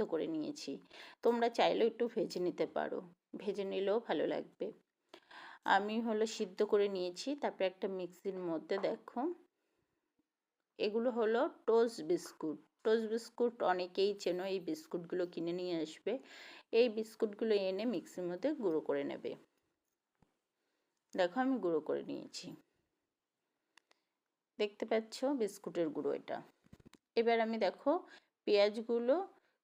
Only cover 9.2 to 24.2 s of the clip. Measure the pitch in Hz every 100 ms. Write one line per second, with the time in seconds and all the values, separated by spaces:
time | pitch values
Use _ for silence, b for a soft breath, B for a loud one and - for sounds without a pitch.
9.2 | 320 349 _ _ _ _ _ _ _ _
10.2 | _ _ _ _ _ - 208 226 247 233
11.2 | 220 233 320 - - 226 233 - 156 170
12.2 | - - 156 - - _ 220 226 214 233
13.2 | - - 240 233 185 180 180 190 196 202
14.2 | 185 180 190 190 175 156 - 175 170 180
15.2 | 175 175 165 180 180 165 151 - - 262
16.2 | B B B B - 226 233 214 220 -
17.2 | 220 208 226 202 190 190 233 180 - -
18.2 | 175 175 277 285 196 156 - 139 139 131
19.2 | 120 - _ _ _ _ _ _ _ _
20.2 | _ _ _ _ _ _ _ _ _ -
21.2 | 175 254 262 247 180 156 151 143 143 139
22.2 | - - - - _ _ _ _ _ _
23.2 | _ _ _ _ _ _ _ _ _ _